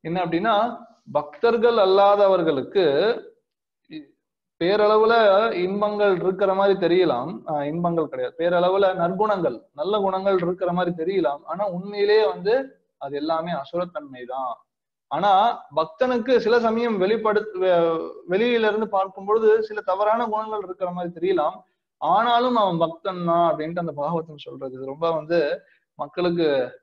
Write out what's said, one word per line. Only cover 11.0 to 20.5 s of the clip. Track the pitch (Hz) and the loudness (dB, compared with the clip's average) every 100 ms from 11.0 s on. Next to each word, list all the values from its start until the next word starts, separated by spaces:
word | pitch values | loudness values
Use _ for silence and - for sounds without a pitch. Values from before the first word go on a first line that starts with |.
தெரியலாம். | 160 196 156 143 | -2 0 0 0
ஆனா | - 170 202 | -2 -4 -4
உண்மையிலேயே | 175 196 208 202 214 208 | -4 -8 -2 4 6 4
வந்து | 180 185 247 269 _ _ _ | 0 0 0 0 _ _ _
அது | 139 143 | -8 -6
எல்லாமே | 151 160 170 | -2 -2 -2
அசுரத்தன்மை | 160 135 170 175 165 143 127 123 | -6 -6 -6 -6 -8 -14 -16 -10
தான். | 131 127 117 _ _ _ _ _ | -8 -8 -8 _ _ _ _ _
ஆனா | 143 202 190 226 233 - 147 | -2 2 4 4 0 -6 -4
பக்தனுக்கு | 160 - 254 247 220 247 | -4 -2 0 0 2 2
சில | 208 240 | 4 2
சமயம் | 226 220 240 214 | 2 0 -2 0
வெளிப்படுத்த-, | 185 226 214 208 214 185 | 0 0 0 0 -2 -2
வெ-, | 185 175 170 165 165 - - | 2 4 2 0 -6 -12 -4
வெளியில | 185 240 240 214 | 0 2 2 2
இருந்து | 208 214 | 0 -2
பார்க்கும் | 202 196 196 | -2 -2 -6
பொழுது | 196 220 220 220 | 0 2 4 4
சில | 214 214 | 0 -8
தவறான | 196 185 208 226 240 | -4 0 2 0 0
குணங்கள் | 214 220 | -4 -6